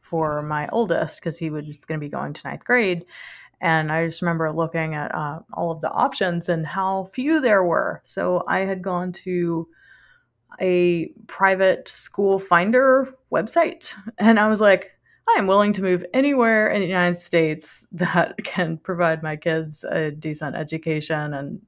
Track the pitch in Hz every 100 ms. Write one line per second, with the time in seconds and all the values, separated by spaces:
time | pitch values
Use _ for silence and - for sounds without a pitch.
0 | _ 165 156 147 151 151 147 226 214 165
1 | 156 - - 156 160 151 151 151 - 156
2 | 147 143 143 147 139 143 - 247 208 175
3 | - - - - - _ 180 160 156 156
4 | 165 160 175 165 160 156 160 165 160 151
5 | 147 - 151 156 - - 170 160 151 -
6 | 247 - 185 170 165 165 151 175 190 190
7 | 185 - 269 320 262 202 180 160 - 151
8 | - - 180 180 - 180 190 190 185 180
9 | 180 180 - 180 175 165 165 _ _ -
10 | _ _ _ _ _ - 185 180 175 170
11 | - - - - 190 190 190 - - -
12 | - - 202 190 190 170 185 247 269 262
13 | 269 - _ 156 208 - 330 - - -
14 | 196 - 208 226 214 214 208 185 - _
15 | _ _ - 466 190 196 208 202 190 180
16 | 180 254 285 277 226 220 214 208 180 185
17 | 175 175 - 170 160 156 - - - 170
18 | 175 180 160 - - - 170 160 - 175
19 | 175 160 156 151 170 160 160 151 - -
20 | 156 151 156 151 151 - 151 160 160 156
21 | 151 156 147 143 139 -